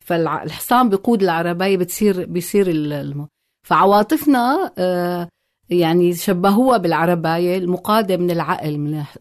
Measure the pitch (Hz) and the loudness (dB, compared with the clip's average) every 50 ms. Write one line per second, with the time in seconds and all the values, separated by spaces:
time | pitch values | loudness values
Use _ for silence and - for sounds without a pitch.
0 | _ - 175 170 165 156 147 - - 165 156 - - - 240 247 254 233 190 190 | _ -4 -2 -2 0 -2 -2 -4 -6 -8 -10 -10 -4 0 2 2 4 2 0 0
1 | - 247 233 214 190 185 165 165 165 170 175 170 185 196 196 180 180 175 - - | 0 0 0 2 2 0 0 0 -2 -2 -2 -2 0 0 0 0 0 -4 -2 0
2 | 214 208 196 180 180 - 165 175 175 - - 202 196 185 165 156 151 147 147 143 | 0 0 0 0 -4 -6 -6 -6 -6 -2 0 0 2 2 0 -2 -2 -4 -6 -6
3 | 139 143 139 143 147 - _ _ _ _ _ _ _ - 175 156 185 190 202 208 | -8 -8 -10 -10 -12 -12 _ _ _ _ _ _ _ -2 2 4 4 4 4 4
4 | 214 214 311 302 - 294 277 247 240 247 277 359 381 285 - - 180 185 180 175 | 2 2 0 0 2 2 2 2 2 0 0 0 -2 -4 -4 -4 -2 -2 0 -2
5 | 175 175 180 175 175 175 _ _ _ _ _ _ _ _ 175 175 170 160 170 175 | -2 -2 -4 -4 -6 -10 _ _ _ _ _ _ _ _ 0 2 2 2 4 4
6 | 175 175 175 170 - - 190 175 180 196 196 214 254 262 247 220 175 170 165 151 | 4 2 0 0 -2 -2 -2 2 2 2 2 4 4 4 2 2 2 0 0 0
7 | 165 170 180 170 160 160 165 170 175 175 180 190 185 175 180 180 - - 214 220 | 2 0 0 0 0 -2 -2 0 0 -2 -2 -2 -2 -2 -4 -4 -2 0 0 0
8 | 226 185 190 175 180 175 170 170 156 147 185 - - 156 147 147 147 147 151 151 | 2 0 0 0 0 0 0 -2 -2 -2 -4 -4 -4 -6 -6 -4 -4 -4 -4 -6
9 | 147 - - - | -8 -10 -12 -10